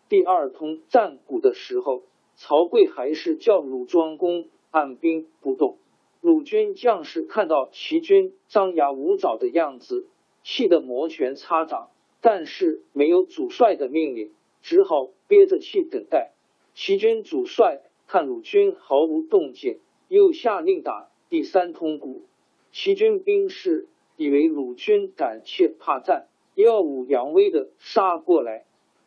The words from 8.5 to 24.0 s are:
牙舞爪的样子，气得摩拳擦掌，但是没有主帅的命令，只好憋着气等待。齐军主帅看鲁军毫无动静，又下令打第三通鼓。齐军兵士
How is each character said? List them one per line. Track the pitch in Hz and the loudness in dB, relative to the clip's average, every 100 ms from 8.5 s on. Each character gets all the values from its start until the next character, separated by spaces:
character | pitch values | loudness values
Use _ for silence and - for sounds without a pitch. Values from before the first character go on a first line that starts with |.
| 208 190 165 | 0 0 0
牙 | 143 | -2
舞 | 135 156 381 | -2 -2 -2
爪 | 143 113 | -2 -2
的 | 123 | -2
样 | 156 151 123 | -2 -4 -6
子， | - 120 - _ _ _ | -10 -10 -10 _ _ _
气 | - - 208 | -12 -2 2
得 | 160 | 2
摩 | 131 123 160 | 0 -6 -6
拳 | 160 131 143 | -4 -6 -6
擦 | - 165 | -4 -2
掌， | 160 123 - _ _ _ | -2 -8 -12 _ _ _
但 | 233 196 151 | 0 0 -4
是 | - 175 151 _ | -4 -4 -4 _
没 | 143 151 | -2 2
有 | 180 | 2
主 | 185 - 127 | 0 -6 -6
帅 | - 226 151 | 2 2 2
的 | 131 | -4
命 | 156 151 120 | -4 -4 -6
令， | 107 _ _ _ - | -12 _ _ _ 0
只 | 175 | 2
好 | 190 151 - _ - | 2 0 -4 _ 2
憋 | 202 190 | 6 6
着 | 170 | 2
气 | - 202 | -4 -6
等 | 160 123 101 | -4 -6 -4
待。 | 143 - _ _ _ _ | -4 -4 _ _ _ _
齐 | - - 196 | -10 -4 0
军 | 220 226 | 0 -2
主 | - - 349 | -4 -6 -4
帅 | - 208 - _ _ _ | 2 2 0 _ _ _
看 | 180 139 | -2 -2
鲁 | 117 | -8
军 | - 202 202 175 | 0 2 2 0
毫 | - 139 | 0 2
无 | 160 156 | 2 -2
动 | 160 202 139 | 0 0 0
静， | 123 - - _ _ - | -6 -8 -8 _ _ 0
又 | 381 190 | 4 4
下 | - 233 190 | 4 -2 -2
令 | 170 175 | 0 -2
打 | 143 107 - _ - | -4 -10 -12 _ -6
第 | 165 | -6
三 | - 190 180 | 0 0 0
通 | 156 160 147 | -4 -6 -6
鼓。 | 139 127 _ _ _ _ _ | -10 -16 _ _ _ _ _
齐 | - 190 196 | -6 -2 2
军 | 220 202 | 2 2
兵 | 196 202 196 | 0 0 -2
士 | - 185 156 - _ | -4 -4 -4 -6 _